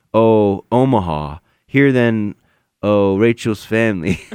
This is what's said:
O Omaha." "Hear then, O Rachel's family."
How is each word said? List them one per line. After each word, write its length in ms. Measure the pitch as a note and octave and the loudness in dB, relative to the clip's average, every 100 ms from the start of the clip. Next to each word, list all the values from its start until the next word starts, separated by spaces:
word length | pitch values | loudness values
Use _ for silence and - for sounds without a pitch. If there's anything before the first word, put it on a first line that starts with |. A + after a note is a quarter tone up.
| _ | _
O 520 | A2 A2+ A2 G2+ G2 - | 2 4 4 2 -2 -2
Omaha." 680 | B2 C3+ A#2 F2+ D2+ D2 D#2 _ _ _ | 0 2 0 -2 -6 -8 -14 _ _ _
"Hear 260 | C3+ C#3 | 0 2
then, 440 | B2+ A#2+ A2 G#2 - _ _ _ _ | 2 0 -2 -4 -10 _ _ _ _
O 340 | G2+ G#2 G2 G2 | -2 0 2 2
Rachel's 460 | A#2 A#2 A#2 G#2 | 0 0 -4 -6
family." 560 | - A2 A2+ F#2+ D#2+ - - | -4 -2 0 -2 -4 -6 -8